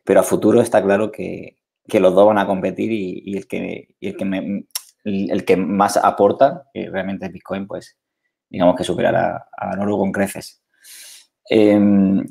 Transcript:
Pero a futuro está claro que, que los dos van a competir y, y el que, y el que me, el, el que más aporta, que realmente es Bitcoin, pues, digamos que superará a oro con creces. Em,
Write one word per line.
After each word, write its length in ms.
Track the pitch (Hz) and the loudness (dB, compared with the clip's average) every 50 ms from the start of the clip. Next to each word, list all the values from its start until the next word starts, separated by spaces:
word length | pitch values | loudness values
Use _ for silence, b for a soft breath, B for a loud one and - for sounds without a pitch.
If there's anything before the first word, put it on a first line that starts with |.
| b | b
Pero 160 | - 95 95 | 4 4 4
a 20 | |
futuro 380 | 92 - 95 85 - 107 113 117 | 4 4 0 2 2 4 4 4
está 220 | 117 - - 104 | 2 2 2 0
claro 280 | 95 98 98 104 107 104 | 2 2 2 0 0 -4
que, 480 | - - 92 90 90 87 85 - - _ _ _ _ _ _ - | -6 -10 -10 -10 -10 -12 -14 -18 -20 _ _ _ _ _ _ -2
que 120 | - 104 | 0 2
los 140 | 92 92 90 | 4 4 6
dos 120 | 95 104 | 6 6
van 120 | 107 107 101 | 6 4 2
a 80 | 98 | 0
competir 460 | 98 98 92 98 95 87 - 107 110 | -2 -2 -2 -4 -6 -4 -4 -4 -4
y, 300 | 113 107 92 92 - - - | -4 -4 -6 -8 -10 -10 -10
y 120 | 95 98 | -10 -10
el 100 | 95 - | -10 -8
que, 480 | - 95 95 95 90 - - - _ _ _ | -8 -10 -8 -8 -8 -10 -12 -16 _ _ _
y 100 | - 98 | -12 -12
el 80 | - | -8
que 80 | - 98 | -8 -8
me, 420 | 98 95 95 69 92 101 - - _ - - - _ _ _ _ | -6 -6 -6 -6 -6 -8 -8 -10 _ -14 -16 -16 _ _ _ _
el, 260 | 107 98 98 98 - | -6 -4 -4 -2 -2
el 140 | - 95 - | -4 -2 0
que 120 | - 92 | 0 0
más 400 | 92 95 - 101 98 101 101 - | 0 0 -2 0 2 2 2 2
aporta, 720 | - - 98 - - 101 101 - - 135 151 - - - _ _ | 2 2 2 4 4 2 2 4 4 2 2 2 -4 -12 _ _
que 160 | 98 92 87 | -12 -10 -8
realmente 360 | 90 95 92 98 98 90 92 | -8 -6 -6 -6 -8 -8 -10
es 60 | 90 | -12
Bitcoin, 340 | 90 92 - - 95 98 98 | -14 -16 -12 -10 -8 -8 -8
pues, 300 | 98 92 87 - - _ _ _ _ _ _ _ _ _ _ _ _ | -10 -12 -14 -14 -16 _ _ _ _ _ _ _ _ _ _ _ _
digamos 260 | - 92 87 87 87 | -4 2 2 2 2
que 80 | - - | 2 -2
superará 640 | - 87 92 90 87 85 87 87 87 87 85 - _ - | -4 -2 -2 0 0 0 0 0 -2 -4 -8 -12 _ -14
a 240 | - - 95 92 95 | -12 -10 -8 -6 -4
oro 160 | 101 104 104 | -4 -2 -2
con 160 | 98 98 98 | 0 -2 -2
creces. 500 | - 101 98 98 - 85 - - - _ _ B B B B B B B B B B B B B _ _ _ - | -2 -2 -4 -4 -6 -12 -16 -16 -20 _ _ B B B B B B B B B B B B B _ _ _ 0
Em, 800 | 113 110 107 104 104 104 101 101 101 98 98 95 98 92 - - | 2 4 4 6 4 4 4 4 4 4 4 2 2 0 -2 -6